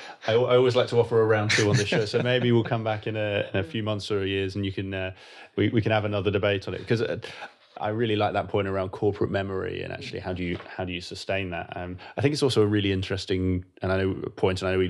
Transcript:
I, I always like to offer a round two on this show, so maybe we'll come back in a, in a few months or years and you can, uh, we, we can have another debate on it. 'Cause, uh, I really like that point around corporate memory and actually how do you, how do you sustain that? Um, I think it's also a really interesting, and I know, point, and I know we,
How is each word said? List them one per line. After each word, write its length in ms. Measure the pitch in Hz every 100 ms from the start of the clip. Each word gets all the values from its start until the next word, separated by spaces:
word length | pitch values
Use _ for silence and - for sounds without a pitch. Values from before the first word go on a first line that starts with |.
| - - -
I, 60 |
I 240 | 113 123 123
always 180 | 127 120
like 120 | 117
to 120 | 120
offer 220 | 113 117
a 40 | 110
round 260 | 107 107
two 180 | - 107
on 80 | 104
this 100 | 101
show, 160 | - 107
so 160 | 120
maybe 300 | 120 127 123
we'll 140 | 117 104
come 180 | 117
back 240 | 110 107 107
in 80 | 107
a, 320 | 107 101 107
in 60 | 98
a 40 |
few 180 | 92 113
months 300 | 107 104 -
or 140 | 104 98
years 300 | 98 98 98
and 100 | 98
you 80 |
can, 200 | 95 98
uh, 180 | 95 92 92 - - - -
we, 140 | 107
we 120 | 117
can 120 | 110
have 100 | 110
another 280 | 104 104 95
debate 360 | 98 101 101 98
on 60 |
it. 120 | 90 -
'Cause, 160 | 113
uh, 160 | 117 - - - - - _ -
I 100 | 107
really 260 | 107 117 104
like 180 | 104
that 160 | 98 92
point 180 | 104 98
around 220 | 95 95
corporate 400 | - 104 101 110
memory 540 | 98 98 95 92 92
and 100 | 90
actually 260 | 87 - 90
how 140 | 95
do 100 | 90
you, 140 | 90 87 - -
how 80 |
do 80 | 92
you 80 | 90
sustain 520 | 90 98 - 98 95
that? 200 | 85 - 95
Um, 200 | 90 90 - -
I 40 |
think 120 | 139
it's 100 | 147
also 200 | 139 113
a 20 | 107
really 260 | 104 101
interesting, 720 | 95 95 98 - 95 92 92 90 _
and 80 | 92
I 60 | 95
know, 180 | 95 95 - -
point, 260 | 98 95
and 80 | 95
I 20 |
know 60 | 92
we, 100 | 92